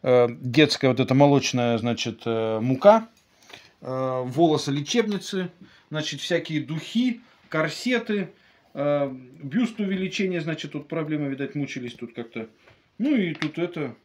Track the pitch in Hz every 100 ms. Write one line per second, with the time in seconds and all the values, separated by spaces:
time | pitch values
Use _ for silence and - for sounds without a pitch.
0 | 131 123 120 120 127 120 147 - 135 127
1 | 131 131 143 143 - 127 120 113 117 113
2 | 117 113 117 113 110 110 120 131 202 220
3 | 226 _ _ _ _ - - _ 123 131
4 | 131 127 127 131 170 147 147 139 143 240
5 | 214 196 - 190 175 _ - _ _ 156
6 | 151 143 - 170 165 156 127 156 - 226
7 | 247 226 _ _ _ 156 160 - 247 247
8 | 233 208 165 _ _ _ _ - 143 147
9 | 139 131 - - 143 180 240 - 196 190
10 | 190 - 190 175 156 156 156 147 - 165
11 | 156 151 143 135 139 147 139 135 120 -
12 | 117 - 117 117 110 _ _ _ _ -
13 | 254 269 175 151 151 165 175 175 135 -